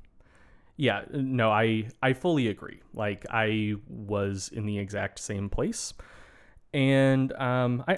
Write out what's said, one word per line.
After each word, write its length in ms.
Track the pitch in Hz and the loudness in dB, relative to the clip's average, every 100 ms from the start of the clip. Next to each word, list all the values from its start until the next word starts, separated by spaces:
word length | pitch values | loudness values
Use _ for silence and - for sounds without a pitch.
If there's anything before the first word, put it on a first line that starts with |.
| - - - - - - _ - | -20 -20 -20 -20 -20 -20 _ -2
Yeah, 260 | 135 101 - | 0 0 -4
no, 380 | 147 131 131 110 | -4 -2 2 4
I, 380 | 104 113 110 110 - | 4 4 2 -2 -2
I 120 | 131 | 0
fully 340 | 131 180 160 117 | 2 2 2 2
agree. 320 | 98 - - - | -2 -10 -18 -14
Like, 320 | - 104 98 - | -6 -4 -4 -4
I 440 | 117 110 110 107 104 - | 0 0 0 0 -4 -8
was 600 | - 101 104 98 98 - | -12 -4 -2 0 -4 -6
in 160 | - | -6
the 140 | 104 104 | -4 -4
exact 400 | 98 98 98 - | -4 -4 -6 -8
same 320 | - 101 101 | -6 -4 -2
place. 420 | - 151 226 - - - - - - - - - | -2 -2 -4 -10 -12 -20 -20 -20 -20 -20 -20 -6
And, 600 | 147 135 135 135 135 135 | 2 4 6 6 4 2
um, 500 | - 131 127 123 123 | 0 0 2 2 0
I, 100 | 131 | 0